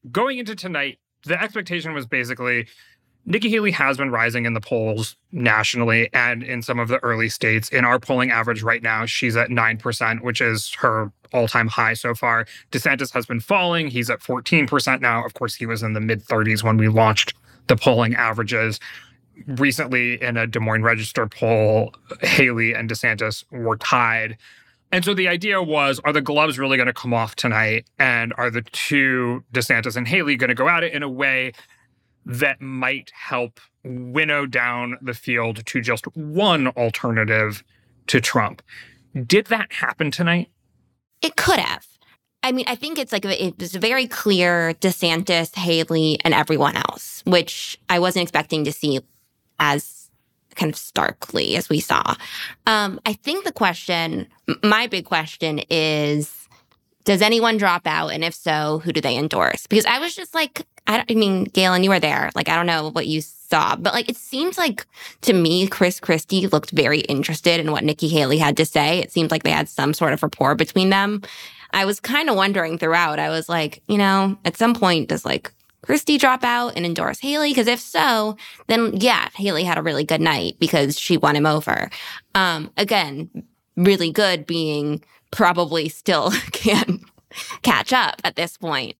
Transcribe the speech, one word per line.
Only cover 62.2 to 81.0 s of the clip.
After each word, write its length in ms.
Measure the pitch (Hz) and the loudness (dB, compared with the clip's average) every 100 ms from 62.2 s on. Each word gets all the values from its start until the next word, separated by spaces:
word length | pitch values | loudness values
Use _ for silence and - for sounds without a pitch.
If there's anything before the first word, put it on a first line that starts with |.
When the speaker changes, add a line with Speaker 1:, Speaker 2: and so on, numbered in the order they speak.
| 151 | -2
Speaker 2:
Like, 140 | - 165 | -2 0
I 80 | 165 | 0
don't 100 | 175 | 2
know 240 | 165 151 | 0 -2
what 160 | 165 - | -4 -2
you 140 | 156 | -4
saw, 560 | 151 - - 160 - - | -4 -16 0 2 2 0
but, 160 | 175 | 0
like, 160 | 240 240 | -2 -4
it 80 | 240 | -8
seems 400 | - 262 330 370 | -8 -4 -4 -2
like, 300 | 330 208 - - - - | -2 -4 -12 -18 -20 -4
to 100 | - | 2
me, 340 | 190 165 175 190 | 4 4 2 0
Chris 320 | - 180 180 | 2 0 0
Christie 460 | - 160 - 190 185 | -2 -2 0 0 2
looked 240 | 156 - | 0 0
very 300 | 160 127 151 | 0 2 2
interested 600 | - 143 139 156 170 170 | 0 -2 -2 0 2 2
in 120 | 156 | 0
what 120 | 151 | 0
Nikki 240 | 151 151 160 | 0 -2 0
Haley 300 | 156 135 151 | 2 2 4
had 180 | 151 123 | 2 2
to 80 | 156 | 2
say. 320 | 160 147 180 | 2 2 0
It 140 | - | 0
seemed 180 | - 160 | 0 0
like 120 | 160 | 0
they 80 | 156 | 2
had 180 | 156 156 | 0 0
some 260 | - 143 | -2 -2
sort 180 | 156 160 | 0 0
of 100 | 147 | 0
rapport 320 | 156 - 135 | -2 0 2
between 360 | 147 160 - 185 | 2 0 2 4
them. 320 | 196 202 208 - - - - - | 4 2 -2 -8 -18 -20 -20 -4
I 120 | 190 | -2
was 160 | 190 202 | 0 -2
kinda 320 | - 277 320 | -2 0 2
wondering 460 | 208 190 196 165 165 | 2 2 2 -2 -2
throughout. 400 | 165 165 170 151 | 2 2 2 0
I 100 | 151 | 0
was 200 | 160 156 | -2 -2
like, 340 | 170 151 - _ | -2 -2 -6 _
you 100 | 208 | 2
know, 400 | 196 190 196 196 | 4 4 2 0
at 120 | 185 - | -4 0
some 180 | 226 | 2
point, 340 | 233 190 170 - | 4 2 2 0
does, 160 | 160 | -4
like, 280 | - - - _ _ _ | -2 -4 -4 _ _ _
Christie 360 | - 294 - 294 | -2 0 2 4
drop 240 | 269 254 | 4 2
out 300 | 247 240 240 | 0 0 -2
and 100 | - | -2
endorse 360 | 175 170 - - | -4 -2 -4 -4
Haley? 340 | 269 294 294 | -4 0 0
'Cause 140 | 262 226 | 2 2
if 100 | 240 | 0
so, 580 | - 330 294 226 214 208 - - - | -2 0 2 2 0 -6 -14 -20 -2
then, 300 | 226 233 196 | 0 2 2
yeah, 320 | 240 220 - | 2 2 0
Haley 280 | - 202 156 | -4 -2 0
had 160 | 180 165 | 0 0
a 40 | |
really 200 | 160 143 | 0 -2
good 180 | 151 160 | 0 2
night 360 | 160 143 87 - | 2 2 -2 -2
because 400 | 160 160 143 | 2 2 2
she 180 | 147 | -2